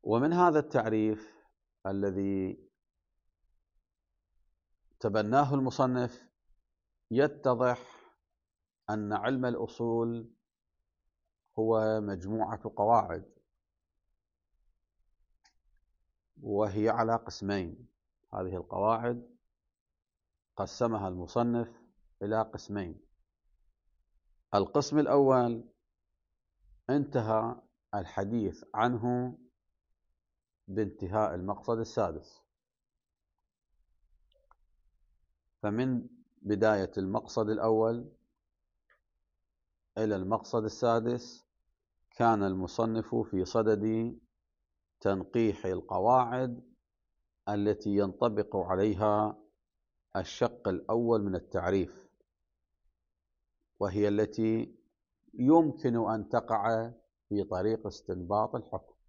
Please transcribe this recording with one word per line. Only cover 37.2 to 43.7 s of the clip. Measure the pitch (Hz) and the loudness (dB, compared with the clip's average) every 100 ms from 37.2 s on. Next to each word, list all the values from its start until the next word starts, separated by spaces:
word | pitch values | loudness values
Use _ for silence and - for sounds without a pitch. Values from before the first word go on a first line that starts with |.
| - - 104 | -4 -4 -2
الأول | 110 113 110 110 117 147 _ _ _ _ _ _ _ _ _ _ _ _ _ _ _ _ _ _ 101 | 0 2 2 2 -2 -8 _ _ _ _ _ _ _ _ _ _ _ _ _ _ _ _ _ _ -4
إلى | 110 98 | -2 0
المقصد | 95 113 - 120 | -2 -4 -2 -4
السادس | 107 - 120 117 117 120 - - _ _ _ _ _ _ _ | -4 0 2 2 0 -4 -8 -20 _ _ _ _ _ _ _
كان | - 117 107 | 2 4 4
المصنف | 98 95 90 - 113 113 110 | 2 -2 -4 -2 -2 -2 -2
في | 117 110 95 | -4 -2 -2
صدد | 90 117 110 | 0 2 4